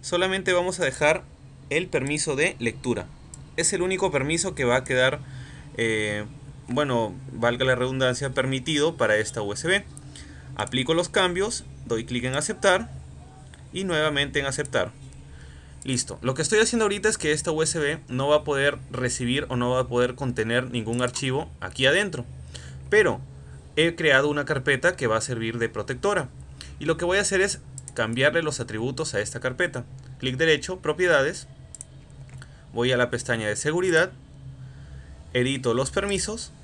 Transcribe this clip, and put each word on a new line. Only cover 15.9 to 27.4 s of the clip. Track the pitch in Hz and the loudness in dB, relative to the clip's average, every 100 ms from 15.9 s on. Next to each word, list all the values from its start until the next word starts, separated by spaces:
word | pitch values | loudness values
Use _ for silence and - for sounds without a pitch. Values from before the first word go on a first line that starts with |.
| 123 - - | -2 -2 -4
Lo | 123 | -2
que | 131 | 0
estoy | 156 214 | 2 4
haciendo | 226 233 | 4 4
ahorita | 214 202 214 | 2 2 2
es | - | 2
que | 156 | 0
esta | 151 - | 0 0
U | 156 | 0
S | 156 170 | 0 2
B | 143 151 - | 0 -2 -4
no | 127 139 | -2 4
va | 147 | 4
a | |
poder | 147 139 139 143 131 | 4 2 2 0 -8
recibir | 123 123 - 120 131 - | -2 -2 0 0 0 0
o | 127 | 0
no | 123 | 2
va | 127 | 2
a | 131 | 2
poder | 120 123 | 2 2
contener | 123 139 123 110 120 123 | 0 -4 0 2 0 0
ningún | 120 110 120 | -4 -2 0
archivo | 123 - 135 131 156 - | -2 -2 -2 -2 -4 -10
aquí | 92 - 131 | -10 2 4
adentro. | 170 208 165 117 - - - - - - | 4 2 -4 -8 -12 -12 -12 -12 -12 2
Pero | 208 185 104 - - - - - - | 6 6 2 -6 -14 -16 -16 -8 2
he | 165 | 2
creado | 165 156 135 143 | 4 6 6 6
una | 147 | 0
carpeta | 139 143 127 135 170 | 0 -2 2 4 2
que | 180 123 | 2 2
va | 110 | 2
a | |
servir | - 120 113 117 | 0 -2 -2 -2
de | 113 | -2
protectora. | - 104 123 196 196 131 - - - - - | -2 -6 0 0 0 -2 -10 -16 -14 -14 -8
Y | |
lo | 151 165 | -2 0
que | 175 | 2
voy | 190 | 2
a | |
hacer | 196 196 | 4 2